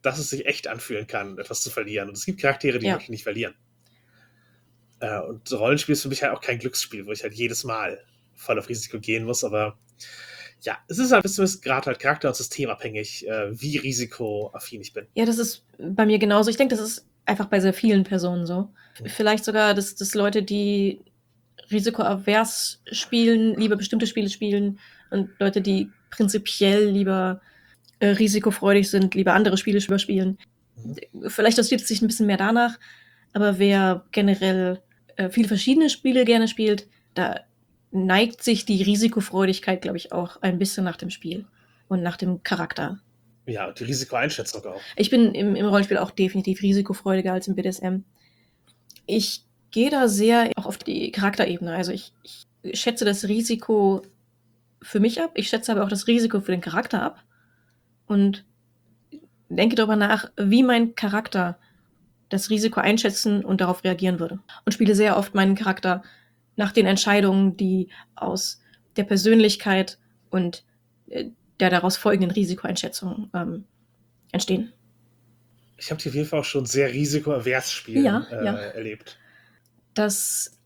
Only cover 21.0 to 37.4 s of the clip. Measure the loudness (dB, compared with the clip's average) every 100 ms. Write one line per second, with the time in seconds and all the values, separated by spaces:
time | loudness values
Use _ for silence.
21 | _ _ _ _ _ _ -4 -2 0 0
22 | 0 0 0 2 2 -2 -8 -10 -10 -10
23 | -2 2 4 6 4 2 0 0 -2 -2
24 | -2 -2 -4 -2 -2 0 0 -4 -12 -20
25 | _ -4 -4 -2 0 0 0 0 -2 -8
26 | _ 0 0 0 -4 0 4 4 4 2
27 | 2 0 0 -4 -10 _ _ _ _ 0
28 | 2 4 4 2 0 2 4 4 4 2
29 | 2 2 4 4 4 2 2 0 2 0
30 | 0 0 0 -2 _ _ _ -18 -14 -14
31 | -16 -12 -8 2 4 4 4 0 0 0
32 | 0 2 2 2 2 2 2 -2 -16 -20
33 | _ _ _ 0 0 4 4 4 4 0
34 | -2 0 2 4 2 2 0 -4 _ _
35 | _ -6 -2 0 2 2 2 4 4 2
36 | 0 4 4 4 2 0 0 0 -4 _
37 | _ -4 -2 -4